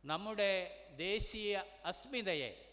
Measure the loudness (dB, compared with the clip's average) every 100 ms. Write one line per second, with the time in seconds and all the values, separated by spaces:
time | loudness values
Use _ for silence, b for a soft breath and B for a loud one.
0 | 0 -2 0 2 4 4 0 -8 -14 -4
1 | 0 2 0 -2 0 0 -2 -6 -4 -4
2 | -2 -2 2 2 0 -4 -16